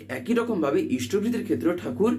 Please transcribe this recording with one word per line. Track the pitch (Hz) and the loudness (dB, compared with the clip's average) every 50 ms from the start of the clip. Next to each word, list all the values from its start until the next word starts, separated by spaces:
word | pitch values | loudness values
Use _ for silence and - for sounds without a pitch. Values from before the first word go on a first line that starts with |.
| - - | -6 -10
একই | 127 127 123 - 240 | -10 -6 -2 0 0
রকমভাবে | 233 233 240 214 175 147 139 151 190 | 0 0 0 0 0 2 2 2 2
ইষ্টভৃতির | - - 127 123 - - 190 208 202 240 240 208 - | 2 2 0 -2 0 0 0 0 0 0 0 -2 0
ক্ষেত্রেও | - 147 - - 170 175 | 0 0 0 2 0 0
ঠাকুর | - - 139 - - 202 240 247 | 0 -2 -4 -2 0 2 2 2